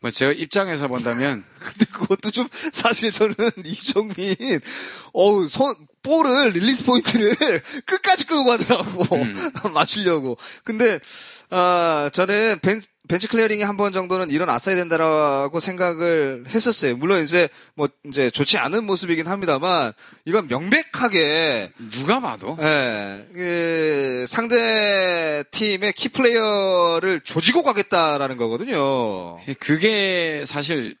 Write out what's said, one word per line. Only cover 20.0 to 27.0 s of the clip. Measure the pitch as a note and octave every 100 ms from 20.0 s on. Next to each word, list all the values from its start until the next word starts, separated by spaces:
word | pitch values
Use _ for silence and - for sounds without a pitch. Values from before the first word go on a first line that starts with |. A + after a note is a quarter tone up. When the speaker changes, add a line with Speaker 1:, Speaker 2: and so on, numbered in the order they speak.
| - -
Speaker 2:
이건 | D#3+ G3+ D#3
명백하게 | A#2+ F3 D4 D#4+ - A#3+ F#3+ D3 D#3 D#3+ A#2+ F#2 - A2+
Speaker 1:
누가 | A#2 C#3 B3
봐도? | A3+ A2 F#2+ E3
Speaker 2:
예, | D3+ D3 B2+ G#2+ G2 G2 G#2+
그 | F3 F3+ F3 E3+ E3 D#3 D3 C3+ B2+ B2
상대 | - A#3 A#3+ A3+ A3 G#3 G3 F#3 F3 D#3+ D3+ C#3
팀의 | - G#3+ F#3+ G3+
키플레이어를 | - B3 - B3 A#3 A3 G3+ G3 F3+ F3 E3+